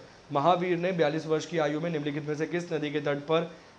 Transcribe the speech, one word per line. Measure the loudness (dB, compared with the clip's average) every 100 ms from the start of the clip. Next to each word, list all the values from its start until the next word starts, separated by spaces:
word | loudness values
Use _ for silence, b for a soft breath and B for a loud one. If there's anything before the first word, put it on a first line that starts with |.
| B B B
Mahavir | 2 4 4 2 0
ने | 0
बयालीस | 2 2 0 0
वर्ष | -2 0
की | 0
आयु | 0 0
में | -2
निम्नलिखित | -2 -2 -4 -4
में |
से | -2 -2
किस | -2 -2
नदी | -2 -2
के | -2
तट | 0 -2 2
पर | 0 0 B B